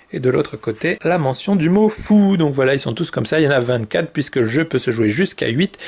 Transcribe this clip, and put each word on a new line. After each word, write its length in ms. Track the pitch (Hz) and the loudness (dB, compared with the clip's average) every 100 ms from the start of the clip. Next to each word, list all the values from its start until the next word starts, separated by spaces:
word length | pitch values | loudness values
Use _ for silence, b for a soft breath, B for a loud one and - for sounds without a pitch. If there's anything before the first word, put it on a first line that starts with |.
| - | -6
et 80 | 160 | -4
de 100 | 127 | 0
l'autre 260 | 143 147 - | 0 -2 -6
côté, 420 | - 107 165 185 | -8 -4 -4 -4
la 140 | 160 175 | -2 0
mention 380 | 135 131 - 196 | 0 -4 -2 0
du 140 | 160 | 2
mot 200 | 196 214 | 4 2
fou. 460 | - - 208 196 190 | 0 2 4 6 4
Donc 180 | 151 | 2
voilà, 200 | 139 131 | 2 2
ils 60 | 135 | 2
sont 140 | 127 | -2
tous 160 | 117 165 | -4 -4
comme 160 | - 117 | -4 -2
ça, 140 | 156 | 0
il 60 | 147 | 2
y 20 | |
en 40 | |
a 100 | 139 | 2
vingt-quatre 500 | 120 123 107 175 165 | 2 -2 -2 -2 -2
puisque 240 | - 135 131 | -4 -4 0
le 100 | 113 | 0
jeu 200 | 131 160 | 0 0
peut 140 | 127 | -2
se 120 | 123 | -2
jouer 160 | 113 107 | 0 0
jusqu'à 400 | 107 196 - 120 | 2 -2 -2 -2
huit 300 | 120 196 - | 0 -2 -4